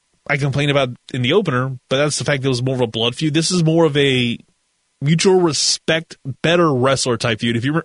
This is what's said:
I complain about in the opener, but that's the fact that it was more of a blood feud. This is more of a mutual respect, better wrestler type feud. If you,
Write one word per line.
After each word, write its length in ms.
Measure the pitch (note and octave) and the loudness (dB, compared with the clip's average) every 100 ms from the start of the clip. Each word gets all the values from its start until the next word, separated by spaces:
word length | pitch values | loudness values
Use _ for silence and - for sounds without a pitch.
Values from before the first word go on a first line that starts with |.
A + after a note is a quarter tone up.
| _ _ - | _ _ -4
I 100 | C#3+ | -2
complain 320 | C#3 C#3 C#3+ | 0 0 0
about 200 | C#3 B2+ A#2 - | 0 0 -6 -8
in 120 | C3 | -4
the 100 | B2 | 2
opener, 460 | F#3+ F#3 B2 C3 B2+ - | 2 2 -2 -2 -8 -4
but 80 | C3+ | 0
that's 220 | D3+ - | 0 -2
the 60 | B2+ | -4
fact 180 | C#3+ | -2
that 40 | C3+ | -2
it 20 | |
was 120 | B2 | -2
more 140 | C3 B2+ | -2 -2
of 60 | |
a 60 | A#2+ | -2
blood 280 | A2+ A#2 B2 | -2 -4 -2
feud. 180 | D#3 | -2
This 160 | D3+ E3 | 0 0
is 140 | F3+ | 0
more 220 | D#3 E3 E3 | 2 2 2
of 120 | C#3+ | 2
a 400 | C#3 B2+ A#2+ - _ _ _ _ _ - | 2 2 -2 -4 _ _ _ _ _ -6
mutual 400 | C#3 E3 G3 F#3 | 0 2 4 4
respect, 760 | E3+ C3+ - - - D#3+ - - C3+ - | 2 0 -2 -2 -2 -2 -4 -16 -14 -4
better 280 | D#3 F3 E3 | 0 2 2
wrestler 460 | C3 C3+ C3+ C3 A2+ | 2 2 0 0 -2
type 220 | A#2+ A2 | -2 -2
feud. 180 | A#2 A#2 | -2 -2
If 80 | C3 | -2
you, 160 | D#3+ | -4